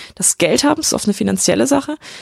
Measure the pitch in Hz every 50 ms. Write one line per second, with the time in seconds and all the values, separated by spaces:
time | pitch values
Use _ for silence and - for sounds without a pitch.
0 | - - - - 185 - - - 175 156 185 254 - 294 302 - - - - -
1 | - 208 196 - 214 196 190 190 - - 175 190 233 262 285 285 269 - 302 -
2 | - - - -